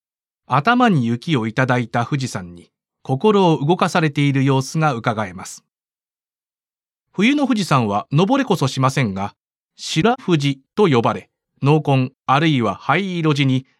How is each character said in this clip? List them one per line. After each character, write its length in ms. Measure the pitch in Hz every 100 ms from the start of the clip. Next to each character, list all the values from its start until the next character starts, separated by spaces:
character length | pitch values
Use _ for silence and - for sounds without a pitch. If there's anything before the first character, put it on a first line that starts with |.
| _ _ _ _ -
頭 440 | 131 180 247 247
に 160 | 165 117
雪 320 | 123 - 143
を 100 | 110
い 60 |
た 120 | 107 127
だ 120 | 127
い 100 | 113
た 180 | 120 120
富 140 | 147
士 80 | 123
山 260 | 107 90
に 160 | 87 - _ _ _
心 520 | - 131 214 202 185
を 120 | 151 143
動 120 | 185
か 100 | 190
さ 140 | 185
れ 100 | 156
て 100 | 147
い 120 | 143
る 100 | 135
様 180 | 135 135
子 160 | 131 160
が 160 | 156
伺 320 | 117 123 107 101
え 80 |
ま 120 | 90 -
す。 180 | - _ _ _ _ _ _ _ _ _ _ _ _ _ _ _
冬 200 | - 220
の 140 | 294 277
富 100 | 220
士 60 |
山 240 | 180 139 110
は 200 | 101 -
登 260 | 143 190 277
れ 80 | 262
こ 120 | 190
そ 100 | 131
し 140 | 139
ま 100 | 131
せ 120 | 135
ん 100 | 117
が、 220 | 95 101 - _ _ _ -
白 400 | - 156 202 247
富 220 | - 165
士 220 | 139 135 _ -
と 140 | 202
呼 120 | 123
ば 120 | 117
れ、 160 | 98 - _ _ -
濃 200 | 135 156
紺 300 | 151 135 127 _ -
あ 120 | 135
る 100 | 165
い 120 | 139
は 140 | 107 95
灰 420 | - 156 196 175
色 160 | 160
地 120 | 139 135
に 200 | 131 -